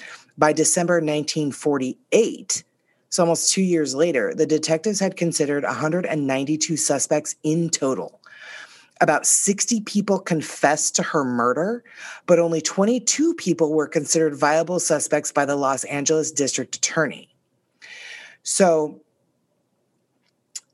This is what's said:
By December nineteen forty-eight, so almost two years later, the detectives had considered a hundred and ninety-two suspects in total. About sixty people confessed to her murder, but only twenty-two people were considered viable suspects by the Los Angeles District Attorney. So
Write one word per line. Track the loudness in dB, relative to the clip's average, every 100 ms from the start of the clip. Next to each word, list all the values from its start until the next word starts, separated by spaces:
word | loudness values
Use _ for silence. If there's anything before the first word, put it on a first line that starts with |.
| -12 -20 -20 2
By | 2
December | 4 2 2 2 2
nineteen | 2 -2 -2 -2 -4
forty-eight, | -2 -2 0 -2 -6 _ 4 4 -2 -6 -8 -8 _ _ _ _
so | 0
almost | 2 2 0
two | 0
years | 2 2 0 0
later, | 0 2 -2 0
the | 2
detectives | 2 0 -2 0 -2
had | -2 0
considered | -2 0 0 0
a | -2
hundred | -2 -2 -2 -2
and | -2 -2
ninety-two | -2 -2 -2 -2 -2
suspects | 0 -2 0 -2 -2 -6
in | -2 0 0
total. | -2 -2 -2 -6 -14 -20 -20 -20 -20 -20 -20 _ _
About | 2 2 2
sixty | 2 0 0 0 -2
people | 0 -2 0 -2
confessed | 0 -2 -2 0 0 2 0 -2
to |
her | -2 0 0
murder, | 2 2 2 -2 -4 -10 -20 -18 -12 4
but | 4
only | 6 0
twenty-two | -2 0 2 2 0 0 0
people | 0 -2 2 2
were | 2 0
considered | -2 0 2 2 2
viable | 2 2 0 -2
suspects | 0 0 2 -2 0
by | -2 0
the | 0
Los | 0 -2 -4
Angeles | -6 0 0 0
District | -2 -2 -2 -6 -4
Attorney. | -4 -2 -2 -6 -18 _ _ _ _ _ -20 -20 -18 -18 -20 -14
So | -6 2 4 4 0 -6 _ _ _ _ _ _ _ _ _ _ _ _ _ _ _ -20 -20